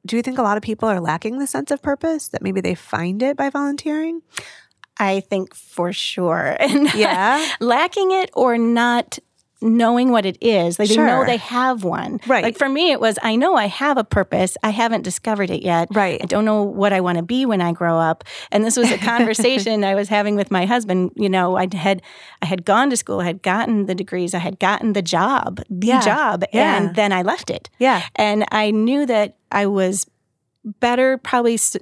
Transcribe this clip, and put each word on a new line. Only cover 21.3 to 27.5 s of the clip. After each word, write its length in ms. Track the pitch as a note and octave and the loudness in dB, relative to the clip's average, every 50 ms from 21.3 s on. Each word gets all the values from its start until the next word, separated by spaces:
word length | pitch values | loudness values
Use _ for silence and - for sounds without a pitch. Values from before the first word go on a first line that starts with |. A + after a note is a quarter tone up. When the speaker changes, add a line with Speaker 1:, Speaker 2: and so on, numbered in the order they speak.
| F#3+ F#3 F3+ F3+ F#3 | 2 2 2 2 0
Speaker 2:
I 120 | F#3 F#3 F#3 | 0 -2 -2
had, 300 | G3 F3+ D#3 G3 G3 F3+ - - - - - - - _ | -4 -2 0 0 0 0 -4 -18 -20 -20 -20 -20 -10 _
I 40 | - | -4
had 180 | D#3 F#3 F3+ E3+ | -4 -4 -4 0
gone 260 | - G3 A3+ C4+ C#4+ | 2 2 4 4 2
to 60 | B3 | 0
school, 240 | A3 - - G3 G3 | -2 -4 -4 -4 -4
I 60 | F3 | -2
had 140 | F3 E3 F#3 | -4 -4 -4
gotten 440 | - F#3+ F#3 A3 A#3 - A3+ G#3 G3+ | -4 -2 -2 0 0 0 0 0 0
the 80 | F#3 F#3+ | -2 -4
degrees, 400 | F#3 F#3+ - F#3+ F#3 F3+ F3 F#3+ | -4 -4 -6 -4 -4 -4 -2 -4
I 40 | F3 | -4
had 200 | E3+ - F#3+ _ | -4 -4 -4 _
gotten 360 | G3 F#3 G#3 - - A3+ G3 | 0 0 0 0 0 0 0
the 80 | G3+ | 0
job, 580 | F3 E3 - E3 F#3 A3+ C#4 - - - F#3 - - _ | -2 0 0 0 2 2 0 0 -2 -4 -8 -10 -10 _
the 160 | F#3 F3+ G3 | -6 -2 2
Speaker 1:
Yeah. 140 | A#3 B3+ C4 | 4 4 4
Speaker 2:
job, 420 | A#3 G#3+ A3 D4 D4+ A#3 F#3+ F3 F3+ - | 4 4 2 2 2 0 0 -2 -4 -2
Speaker 1:
Yeah. 260 | - A3+ - - - - | 2 2 2 2 2 0
Speaker 2:
and 140 | G3+ F#3 F3 | 0 0 0
then 160 | A3 G#3 G3+ | 0 2 2
I 100 | G3 F#3 | 2 0
left 260 | F3+ G3+ D#4 - - | 0 0 -2 -2 -6
it. 220 | - | -8